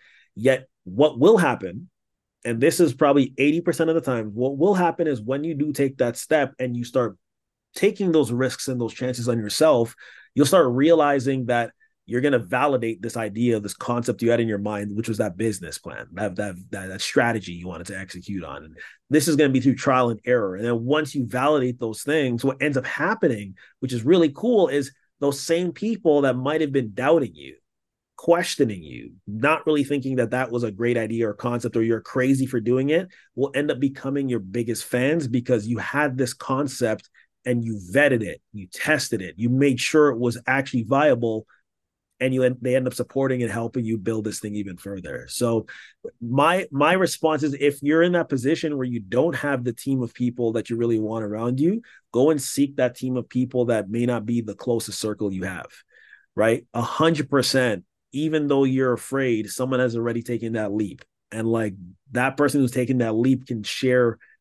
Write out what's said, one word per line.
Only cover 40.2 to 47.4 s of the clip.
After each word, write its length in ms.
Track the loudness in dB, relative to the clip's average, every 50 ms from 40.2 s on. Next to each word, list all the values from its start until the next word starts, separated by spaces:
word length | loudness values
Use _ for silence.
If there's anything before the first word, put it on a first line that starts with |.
| -2 -2 -4 -4 -2
actually 380 | -2 -2 -2 -2 -2 -4 -4 0
viable, 640 | 0 2 4 4 4 2 2 0 -2 -4 -4 -8 _ _ _ _ _ _ _ _ _ _ _ _ _ _ _
and 140 | -2 -2
you 100 | 0 2
en-, 140 | 2 2 0 0
they 120 | -2 0 0
end 120 | 2 0
up 80 | 0 -4
supporting 480 | -4 -8 -4 -2 -2 0 0 0 0
and 100 | -2 -2
helping 320 | -2 -4 -6 -4 -4 -4 -2
you 140 | -2 -4 -2
build 260 | -2 -2 -4 -2 -4
this 160 | -4 -6 -6
thing 160 | -8 -8 -6
even 220 | -6 -8 -8 -10 -12
further. 480 | -12 -10 -10 -10 -10 -10 -12 -12 -12 -12
So 380 | -4 -2 0 2 2 0 -2 -4 -14 -20 -20 -20 _ _ -16 -16 -14 _
my, 480 | -8 -2 0 2 2 2 2 0 -2 -4
my 220 | 0 2 2 4 4
response 480 | 4 2 0 0 0 0 0 0 0